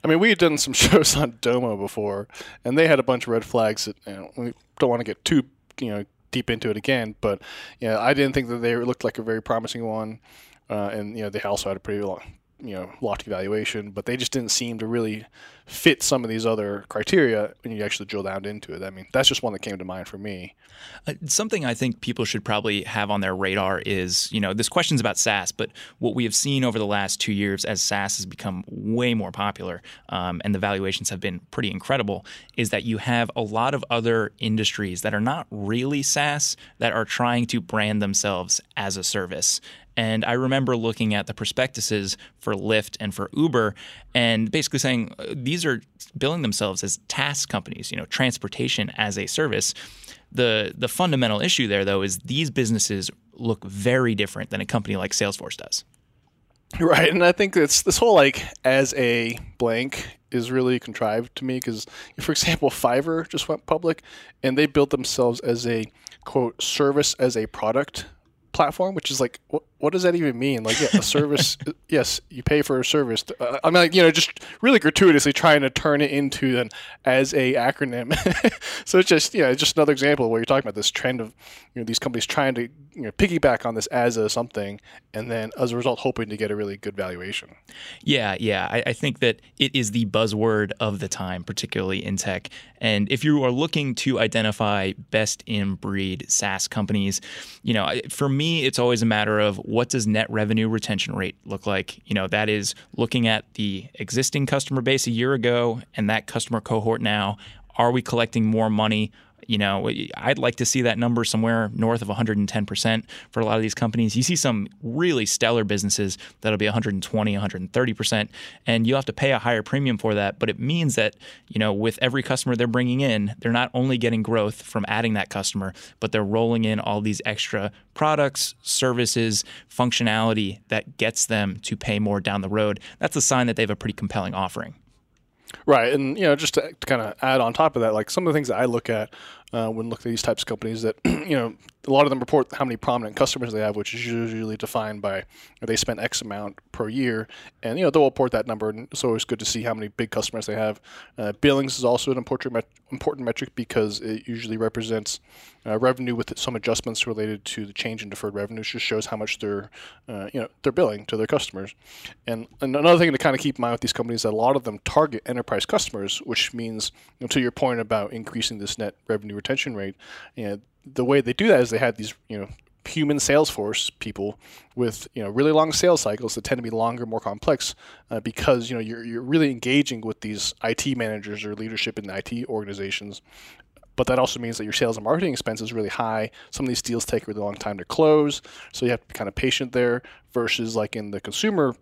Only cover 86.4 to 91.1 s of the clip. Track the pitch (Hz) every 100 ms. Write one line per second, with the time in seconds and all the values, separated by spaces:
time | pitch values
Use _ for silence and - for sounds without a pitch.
86.4 | 107 104 101 98 104 98 92 90 92 101
87.4 | - - _ - - - - 139 107 95
88.4 | 110 98 90 117 - 117 - - 120 -
89.4 | - _ 135 139 110 113 110 107 113 107
90.4 | 113 107 101 - 110 101 95